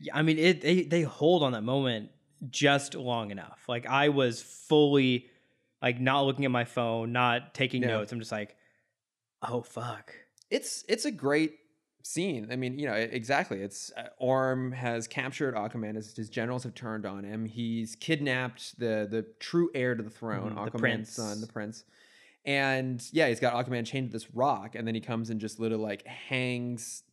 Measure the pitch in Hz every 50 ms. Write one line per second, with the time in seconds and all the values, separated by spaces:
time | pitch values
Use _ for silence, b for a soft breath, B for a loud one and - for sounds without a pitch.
0 | 147 - - 143 156 160 156 156 165 185 175 - - 151 180 185 165 147 165 170
1 | 156 127 - - 147 160 185 170 147 131 123 110 104 120 135 139 135 127 117 107
2 | 107 - - _ _ _ _ _ 147 123 - - 147 143 143 139 139 - - 156
3 | 127 123 120 117 110 104 101 95 - - - - - - 120 120 120 - 131 139
4 | 147 151 143 139 131 120 117 - - - - - - - 156 151 151 143 143 139
5 | 131 127 123 117 b b b b b b b b b b b _ - 127 123 120
6 | 127 131 135 143 139 135 131 131 143 131 123 120 120 - - 127 117 113 113 113
7 | 113 117 120 123 123 120 120 123 - - - - 135 127 - 127 123 120 113 107
8 | 104 - 123 117 107 - 113 107 104 - - _ _ _ _ _ _ _ _ _
9 | _ _ _ _ _ _ _ _ - 120 123 123 120 - - 117 120 120 107 104
10 | - - - - - _ _ _ - _ 214 - - - - - - - 220 -
11 | - 294 220 151 131 139 147 156 160 151 - - _ _ _ _ _ _ _ _
12 | - - - 156 180 202 143 117 104 110 123 127 127 123 127 143 147 127 104 110
13 | 113 110 - 123 110 120 139 151 185 - 110 - 98 98 - - - - - -
14 | 120 - - - 131 123 131 131 131 131 131 131 127 127 127 127 127 120 117 117
15 | 113 - - 143 131 135 131 - 151 131 117 107 104 110 - 117 110 107 107 110
16 | 107 - - - 110 104 - 123 113 120 127 123 127 120 113 - 123 113 110 107
17 | 104 98 98 98 101 101 110 110 113 110 113 120 117 113 113 113 113 113 - -
18 | - - 160 147 147 139 127 127 127 123 123 - - - - - 120 113 110 107
19 | 104 101 110 113 107 - - - - - - 170 175 165 - 135 123 127 120 113
20 | 104 110 - - 117 113 104 95 - 110 110 90 104 113 113 117 117 120 120 110
21 | 110 - - - 110 107 104 107 113 110 - 113 104 107 110 - - b b b
22 | b b b b b b b b - 143 139 139 139 135 131 131 131 127 127 117
23 | - - 143 160 156 127 117 - 131 120 120 123 120 120 127 120 117 113 - 135
24 | 131 117 107 110 - - - 117 131 143 127 95 98 107 - 113 113 113 113 110
25 | 113 - 117 113 113 113 113 107 107 107 - 110 113 110 113 110 110 107 104 101
26 | - - - - - - 135 127 127 123 123 120 123 123 123 117 - - - -
27 | - _